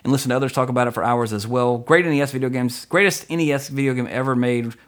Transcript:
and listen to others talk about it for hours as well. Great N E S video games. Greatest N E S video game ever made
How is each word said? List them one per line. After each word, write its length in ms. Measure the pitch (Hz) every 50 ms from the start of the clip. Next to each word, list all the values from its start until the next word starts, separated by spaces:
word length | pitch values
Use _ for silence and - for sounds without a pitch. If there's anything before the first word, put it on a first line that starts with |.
| -
and 100 | 117 139
listen 160 | 131 - 127
to 60 | 123
others 180 | 131 139 127 -
talk 160 | 135 127 123
about 180 | 123 123 123
it 40 | 120
for 120 | 113 110 90
hours 300 | 117 120 120 117 107 107
as 120 | 101 104
well. 300 | 113 123 127 123 123 123 117
Great 260 | 120 - 160 175 175
N 80 | 165 147
E 80 | 139
S 100 | 143 135
video 160 | 131 127 131 127
games. 360 | 131 127 123 120 120 - -
Greatest 400 | - - 180 202 190 - - - -
N 100 | 160 170
E 100 | 160 147
S 160 | 139 135 139 -
video 240 | 139 139 139 135 127
game 120 | 127 120 -
ever 240 | 95 127 131 135 127
made 400 | 123 123 123 123 120 117 117 113 - _